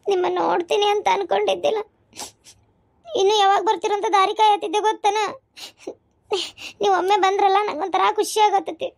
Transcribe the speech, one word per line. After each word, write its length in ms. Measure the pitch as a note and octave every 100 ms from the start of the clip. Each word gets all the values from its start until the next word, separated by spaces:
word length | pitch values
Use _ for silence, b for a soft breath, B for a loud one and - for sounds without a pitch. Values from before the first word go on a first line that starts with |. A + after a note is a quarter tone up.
| -
ನಿಮ್ಮ 180 | F#4+ F4+
ನೋಡ್ತೀನಿ 580 | F4+ E4 F4+ E4+ G#4+ G#4
ಅಂತ 220 | G#4 G4
ಅನ್ಕೊಂಡಿದ್ದಿಲ್ಲ. 640 | F#4+ G4 G4+ G#4 F#4+ - A4 - _ _ - B _ - - _ _ _ _ F5
ಇನ್ನು 280 | D5+ G4
ಯಾವಾಗ 280 | G#4+ G4 G4+
ಬರ್ತೀರೋ 320 | F#4 G4+ G#4
ಅಂತ 140 | G#4 G4+
ದಾರಿ 220 | F#4+ F#4+
ಕಾಯತ್ತಿದ್ದೆ 460 | G#4+ G#4+ G#4 G#4 G#4
ಗೊತ್ತನ? 380 | G#4 A4 G#4 G4+ G4+ C5+ _ - - _ - - _ _ _ G4 E4 B B -
ನೀವು 140 | G4+
ಒಮ್ಮೆ 220 | F#4 F4+ G#4
ಬಂದ್ರಲ್ಲ, 400 | F#4+ G4 G4+ F#4+
ನಂಗೊಂಥರ 380 | G#4 D4 F#4 F4+ G4
ಖುಷಿ 260 | G#4 F#4+ -
ಆಗತ್ತೈತಿ. 480 | G#4 G4 E4+ E4 -